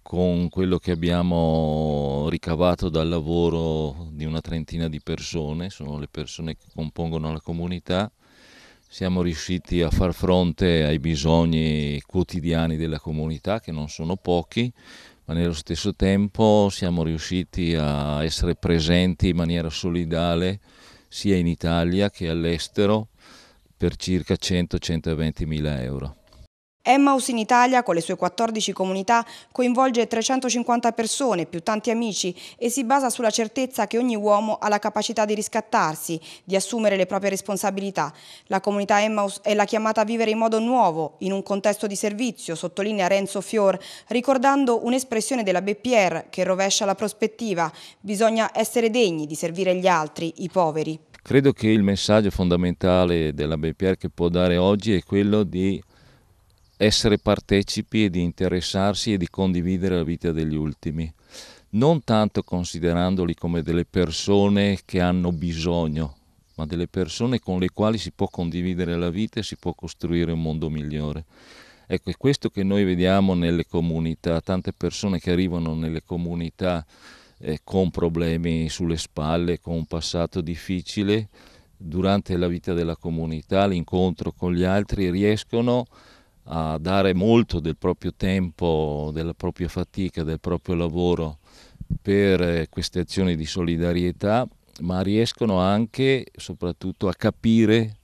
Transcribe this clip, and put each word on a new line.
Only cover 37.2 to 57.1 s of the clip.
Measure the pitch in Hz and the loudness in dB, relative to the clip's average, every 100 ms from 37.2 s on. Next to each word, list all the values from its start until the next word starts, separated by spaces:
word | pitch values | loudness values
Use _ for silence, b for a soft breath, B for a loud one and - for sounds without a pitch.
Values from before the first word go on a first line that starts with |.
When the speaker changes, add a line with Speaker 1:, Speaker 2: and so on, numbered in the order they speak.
| 202 | -2
Speaker 2:
responsabilità. | 190 - 196 208 196 196 185 151 B B B _ | -4 -4 -2 -2 -4 -6 -4 -4 B B B _
La | 190 | -2
comunità | 208 202 196 208 | 0 -2 2 2
Emmaus | 214 214 202 - | 4 0 -2 -4
è | 202 | 0
la | 208 202 | 2 2
chiamata | 220 220 220 | 2 0 0
a | 214 | 0
vivere | 233 220 | 0 0
in | 220 | 2
modo | 226 220 | 2 0
nuovo, | 226 254 196 160 151 - | 2 4 4 2 -6 -4
in | 190 | -4
un | 196 | -4
contesto | 190 202 208 202 214 | -2 -2 -2 -2 -6
di | 196 | -2
servizio, | 214 208 247 - - 160 | -4 -2 -6 -6 -10 -8
sottolinea | 175 185 202 214 180 | -6 -4 -4 0 2
Renzo | 196 196 202 | 2 0 -6
Fior, | - 220 196 185 B B - | -2 2 2 2 B B -4
ricordando | 240 240 262 277 277 262 233 | -2 2 4 4 4 2 2
un'espressione | 240 262 254 220 214 254 | 0 -2 0 -4 -2 -2
della | 202 185 | 0 0
B | 196 208 | 0 -4
P | 247 | 2
R | 240 180 160 - | 4 4 0 -6
che | - | -2
rovescia | 180 185 196 - 202 | 0 2 2 2 0
la | 190 | 0
prospettiva: | 214 - 220 - 233 170 160 B B B | -4 -2 -4 -2 -4 -2 -2 B B B
"Bisogna | - 202 226 226 214 233 | -6 2 2 4 0 0
essere | 220 247 226 | 0 2 2
degni | 233 208 160 151 | 4 2 2 -6
di | 151 | -6
servire | 170 170 185 185 | -6 -2 0 2
gli | 185 | 2
altri, | 170 156 - 165 - | 2 0 -6 -8 -6
i | 180 | -4
poveri". | 190 165 156 151 156 _ - | 0 0 0 -4 -8 _ -20
Speaker 1:
Credo | - 139 139 | 2 4 6
che | - 110 | 4 4
il | 110 | 4
messaggio | 98 98 - 107 101 | 4 2 4 4 4
fondamentale | - 90 87 90 80 92 92 90 85 78 | 2 2 2 2 0 4 4 4 2 0
della | 71 76 80 | 0 -2 0
B | 80 | -2
P | 73 | 0
R | 95 95 | 0 0
che | 87 | -4
può | - 87 | -2 0
dare | 87 90 87 | 2 2 4
oggi | 92 104 104 | 4 2 2
è | 92 | 0
quello | - 101 101 107 | 2 2 4 2
di | 92 90 95 90 - b b b b b _ _ _ _ | 0 0 0 -2 -8 b b b b b _ _ _ _
essere | 107 - 117 | 2 4 2